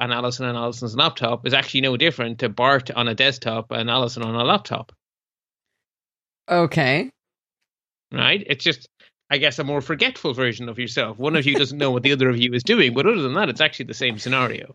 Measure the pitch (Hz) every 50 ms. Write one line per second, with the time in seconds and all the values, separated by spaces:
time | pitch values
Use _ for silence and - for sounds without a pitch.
0 | 120 123 120 120 123 123 123 123 131 123 120 117 120 120 120 120 127 117 107 123
1 | 151 165 - - - 117 120 120 123 - 127 135 131 - - 135 131 135 127 117
2 | 147 165 139 - 123 117 117 117 131 113 101 - 120 131 139 131 127 - - 120
3 | 117 117 110 101 131 139 135 - - 120 113 113 110 - 117 117 113 120 117 127
4 | 127 120 120 120 117 113 113 117 120 139 185 123 - - - - - - - _
5 | _ _ _ _ _ _ _ _ _ _ _ _ _ _ _ _ _ _ _ _
6 | _ _ _ _ _ _ _ _ _ - 180 175 170 160 - 160 147 127 135 156
7 | 226 262 - _ _ _ _ _ _ _ _ _ _ _ _ _ _ _ _ _
8 | _ _ - 131 123 127 160 202 202 - 147 131 - 175 147 - - - _ _
9 | - _ _ _ _ _ 143 143 139 147 110 - 151 135 147 147 139 - 160 143
10 | 220 262 254 - - 156 123 120 131 123 110 104 123 117 113 110 123 113 - 147
11 | 123 107 104 107 127 147 160 156 135 135 139 139 143 131 139 147 143 135 127 123
12 | 127 139 143 135 131 127 123 120 120 123 123 123 123 - 220 240 160 123 117 131
13 | 143 190 240 202 143 131 131 180 214 - - 127 156 156 - - 135 113 110 -
14 | 139 123 113 104 - 127 131 135 127 117 110 110 - - -